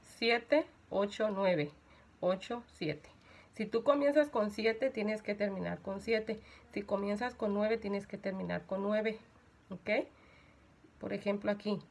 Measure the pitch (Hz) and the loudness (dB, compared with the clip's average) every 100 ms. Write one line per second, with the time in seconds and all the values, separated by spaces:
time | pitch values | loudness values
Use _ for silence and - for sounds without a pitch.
0 | - - 233 233 - 294 320 - - 185 | -18 -2 2 2 4 4 4 -6 -4 0
1 | 202 - 214 196 196 175 143 - - - | 0 0 -2 2 2 4 0 -6 -20 -20
2 | - - 180 185 - 240 - - 156 147 | -20 -2 0 0 -4 -10 -10 -6 -6 -6
3 | - - - - - - 214 226 254 285 | -10 -20 -20 -20 -14 -8 -2 2 4 4
4 | 285 294 294 240 208 208 220 220 269 226 | 6 4 4 2 0 2 0 2 0 0
5 | 208 214 208 208 208 190 175 170 - 196 | -2 -2 -4 -2 -2 -2 -4 -6 -6 -6
6 | 208 220 220 214 - - - 202 202 196 | 0 0 0 -8 -10 -20 -10 -8 -2 -2
7 | 202 208 247 247 214 202 214 226 208 202 | 0 -2 -4 -2 -2 2 0 0 -2 -4
8 | 202 - 196 190 180 175 - 190 196 214 | -6 -8 -6 -6 -4 -6 -4 -4 0 0
9 | 214 214 - - - - - 185 - 233 | 0 -4 -10 -20 -20 -20 -16 -10 -2 -2
10 | - - - - - - - - - - | -2 -8 -20 -20 -20 -20 -20 -20 -20 -12
11 | 190 202 202 202 202 202 208 196 - | -8 -4 -2 -2 0 -2 -2 -4 -6